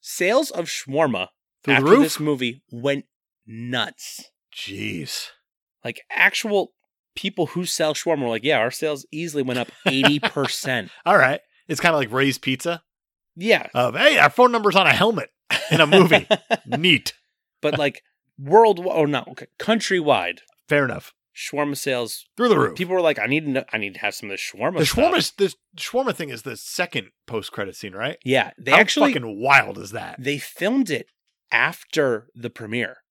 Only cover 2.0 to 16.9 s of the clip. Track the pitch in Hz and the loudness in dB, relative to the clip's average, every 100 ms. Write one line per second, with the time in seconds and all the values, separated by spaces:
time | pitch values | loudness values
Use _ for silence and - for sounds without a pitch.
2 | 269 - 151 143 123 127 _ 120 131 143 | 6 0 -2 -2 -2 -6 _ -6 -4 -4
3 | - _ _ _ _ 113 120 123 107 - | -6 _ _ _ _ -14 -6 -4 -4 -8
4 | - - - _ _ - - 98 104 92 | -18 -18 -20 _ _ -16 -14 -10 -8 -8
5 | 71 - - - _ _ _ _ 117 117 | -10 -10 -12 -18 _ _ _ _ -12 -12
6 | _ - 196 - 220 202 175 _ _ _ | _ 0 0 0 -2 -2 -2 _ _ _
7 | _ - 190 - 156 175 180 - 156 147 | _ -10 -10 -4 -4 -4 -6 -2 -2 -2
8 | - 156 123 113 127 143 113 - 156 147 | -2 -2 -2 -2 0 0 0 -2 -6 -6
9 | - 151 170 147 131 123 120 - - 135 | -10 -10 -6 -4 -2 -4 -6 -4 -4 2
10 | 135 147 123 - 135 - 151 127 95 - | 2 2 -2 -2 -4 -4 -4 -4 -4 -8
11 | - 196 131 - _ _ _ 156 175 156 | 2 4 4 2 _ _ _ -2 0 0
12 | 123 123 139 131 - 131 170 165 _ _ | 0 0 0 0 -4 -4 -4 -8 _ _
13 | _ _ _ - 196 196 - 123 123 123 | _ _ _ -8 0 0 0 -2 -2 2
14 | 269 277 147 - 247 240 208 185 175 131 | 2 4 2 6 4 4 2 2 4 4
15 | 202 208 113 _ _ - - 156 151 190 | 2 0 -6 _ _ -6 -2 4 6 8
16 | 175 165 - 214 _ 226 - 123 175 | 8 4 2 -2 _ -6 -4 -2 2